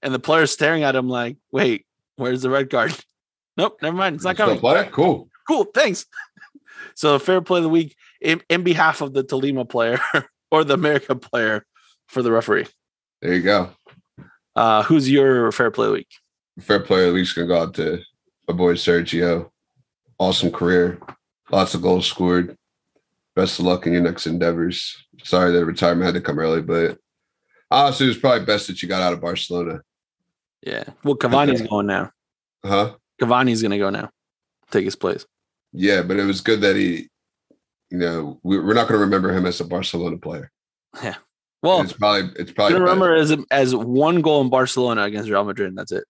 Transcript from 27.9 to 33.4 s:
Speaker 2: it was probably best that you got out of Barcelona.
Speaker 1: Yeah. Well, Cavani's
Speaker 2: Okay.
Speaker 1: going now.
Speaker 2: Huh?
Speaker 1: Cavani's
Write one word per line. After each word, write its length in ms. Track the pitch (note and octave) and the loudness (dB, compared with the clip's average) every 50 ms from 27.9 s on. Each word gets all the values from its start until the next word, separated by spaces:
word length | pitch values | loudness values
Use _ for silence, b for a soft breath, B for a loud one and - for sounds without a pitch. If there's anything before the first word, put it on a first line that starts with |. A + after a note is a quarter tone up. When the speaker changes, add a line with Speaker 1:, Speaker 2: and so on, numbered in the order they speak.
| C3 - C3+ | 2 2 0
Speaker 2:
it 40 | C3 | 0
was 80 | A#2 - | 0 2
probably 260 | - C3+ B2 A2+ F#2+ | 2 2 2 2 2
best 220 | G2 G#2+ G#2 - - | -2 -2 -2 -2 -8
that 140 | F#2 - - | -10 -10 -8
you 60 | F2 | -6
got 140 | F#2+ F#2 F#2 | -4 -2 0
out 100 | F2+ F2 | -2 -2
of 80 | E2+ | -2
Barcelona. 600 | E2+ E2+ F2+ F2+ - - F2 F2 F2 E2+ D#2+ D#2 - _ _ _ _ _ _ _ _ _ _ _ _ _ _ _ - | -6 -6 -6 -6 -8 -6 -6 -6 -4 -6 -8 -10 -14 _ _ _ _ _ _ _ _ _ _ _ _ _ _ _ -14
Speaker 1:
Yeah. 220 | - - - - - - _ _ | -10 -10 -10 -10 -12 -16 _ _
Well, 120 | C#3+ C#3+ | -2 -2
Cavani's 440 | - - B2 A#2+ C3+ D3 D3 C3 A#2 | 0 0 2 4 4 4 4 2 0
Speaker 2:
Okay. 80 | A2 A2+ | -2 -2
Speaker 1:
going 180 | G#2+ G#2 G2+ | -2 -2 -2
now. 240 | G2+ G2 F#2+ F#2+ G2 _ _ _ _ _ _ _ _ _ _ _ | 0 -2 -4 -4 -6 _ _ _ _ _ _ _ _ _ _ _
Speaker 2:
Huh? 300 | G2 G2 G2 G#2 G#2+ - _ _ _ _ _ | -2 0 0 0 -2 -4 _ _ _ _ _
Speaker 1:
Cavani's 420 | - A#2 A#2+ B2 | 0 2 2 2